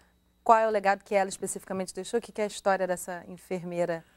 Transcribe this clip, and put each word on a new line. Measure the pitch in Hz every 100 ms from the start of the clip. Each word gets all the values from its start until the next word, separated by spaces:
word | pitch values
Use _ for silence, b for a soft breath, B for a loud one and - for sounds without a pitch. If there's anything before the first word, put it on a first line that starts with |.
| b b _ _
Qual | - 226
é | 220
o |
legado | 214 196 196
que | - 202
ela | 190
especificamente | - 190 196 - 190 185
deixou? | - 185 233
O |
que | -
que | 220
é |
a | 208
história | - 202 190 180
dessa | 180 - 175 180
enfermeira | 180 - 185 175 175 175 165 -